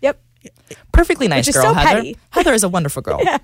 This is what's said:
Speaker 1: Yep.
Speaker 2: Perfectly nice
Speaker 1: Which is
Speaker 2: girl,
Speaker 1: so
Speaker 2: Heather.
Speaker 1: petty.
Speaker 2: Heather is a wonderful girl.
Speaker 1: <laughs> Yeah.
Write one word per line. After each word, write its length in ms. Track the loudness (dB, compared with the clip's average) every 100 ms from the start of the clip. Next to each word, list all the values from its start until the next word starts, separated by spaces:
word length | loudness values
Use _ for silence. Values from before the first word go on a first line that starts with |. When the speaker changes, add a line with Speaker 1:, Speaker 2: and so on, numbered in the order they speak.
Speaker 1:
Yep. 180 | -4 -4 _ _ -20 _ -20 -20 0
Speaker 2:
Perfectly 340 | 2 2 0 0
nice 140 | 0 0
Speaker 1:
Which 20 |
is 60 | 2
Speaker 2:
girl, 100 | 2
Speaker 1:
so 80 |
Speaker 2:
Heather. 220 | 2 2 0
Speaker 1:
petty. 160 | -2 -12 _
Speaker 2:
Heather 240 | -2 2
is 100 | 2
a 60 | 0
wonderful 320 | -2 -4 -6
girl. 180 | -6 -2
Speaker 1:
<laughs> 40 |
Yeah. 140 | -2 -4